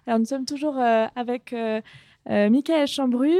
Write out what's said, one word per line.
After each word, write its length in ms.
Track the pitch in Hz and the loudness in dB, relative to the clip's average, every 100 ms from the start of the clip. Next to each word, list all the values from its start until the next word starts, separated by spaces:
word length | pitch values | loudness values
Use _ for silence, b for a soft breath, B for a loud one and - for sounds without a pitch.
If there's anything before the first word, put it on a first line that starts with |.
| - | -2
Alors, 120 | 226 | 0
nous 60 | 226 | 0
sommes 200 | 269 262 | -4 -6
toujours, 320 | 285 302 262 | -4 -4 0
euh, 280 | 240 226 220 247 | 2 2 0 -4
avec, 380 | 240 247 - | -6 -6 -8
euh, 260 | 233 226 220 B B B B - | -6 -4 -4 B B B B -2
euh, 200 | 208 208 | 2 4
Michael 380 | 254 285 320 285 | 4 2 0 0
Chambru, 440 | - 262 240 285 | 0 -2 2 2